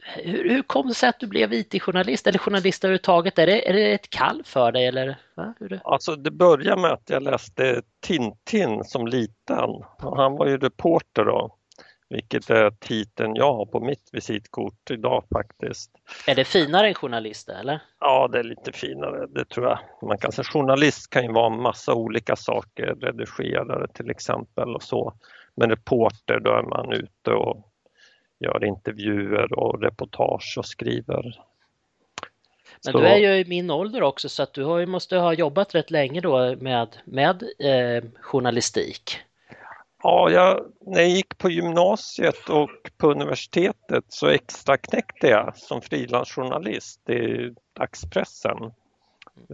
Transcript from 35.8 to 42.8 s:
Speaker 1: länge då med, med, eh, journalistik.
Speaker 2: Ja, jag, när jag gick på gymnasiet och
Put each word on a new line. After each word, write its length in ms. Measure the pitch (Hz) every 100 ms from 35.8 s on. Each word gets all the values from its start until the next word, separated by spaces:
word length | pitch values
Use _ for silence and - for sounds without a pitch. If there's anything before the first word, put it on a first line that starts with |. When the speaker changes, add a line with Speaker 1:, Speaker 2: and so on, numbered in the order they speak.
| 151
Speaker 1:
länge 300 | 160 135 156
då 360 | 175 131 127 127
med, 400 | 131 123 117 -
med, 380 | - 131 147 185 - -
eh, 460 | 143 131 123 120 117 -
journalistik. 960 | - 139 123 117 - - - - - - - _ - - - - - _
Speaker 2:
Ja, 280 | - 175 175
jag, 340 | 175 185 190 - _
när 200 | 190 180
jag 100 | 175
gick 280 | 185 - -
på 120 | 185
gymnasiet 1000 | 170 170 165 180 214 - - 165 - -
och 220 | 151 147 -